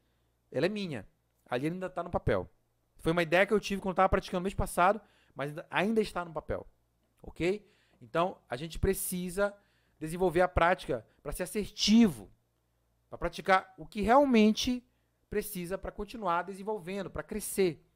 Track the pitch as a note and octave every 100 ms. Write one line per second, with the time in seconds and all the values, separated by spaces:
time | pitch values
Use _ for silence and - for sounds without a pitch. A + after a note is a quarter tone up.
0 | _ _ _ _ _ B2+ F3 G#3+ F#3 A#2+
1 | - _ _ _ - B2+ D3+ F#3 F#3 F3+
2 | F3 F#3+ - G2+ F2+ _ _ _ _ _
3 | D#3+ E3+ E3 E3+ G#3 G#3+ - G3 F#3+ F3
4 | F#3+ G3 - F#3 F#3+ - G3 - F3+ G#3+
5 | - _ _ - C#3+ D3+ - D3+ G3 A3
6 | G#3 F#3 E3+ D#3 - F#2 - _ _ _
7 | _ _ - - E3+ G#3 _ _ _ _
8 | A#2 E3 F3+ - - B2 D#3+ - F#3+ F#3+
9 | - F#3 F3+ F3 G3+ G3+ _ _ _ -
10 | D#3 F3 F#3 D#3+ F3+ - E3+ F#3 - B2
11 | - _ C#3+ - F3 G#3+ F#3+ - - A3
12 | A3 A#2+ F#2+ _ _ _ _ _ _ _
13 | _ A#2 E3+ - E3+ F#3+ - - D#3 G#3+
14 | G3+ C4 C#4+ A3+ G#3+ G#3+ - B3 _ _
15 | _ _ - G#3 G#3 F#3 E3+ F#3+ F#3 F#3+
16 | G#3 A#3 F#3+ E3+ F3+ F#3+ G3+ G#3+ E3 G3
17 | F3 - - G#3+ - - F#3 C#3 _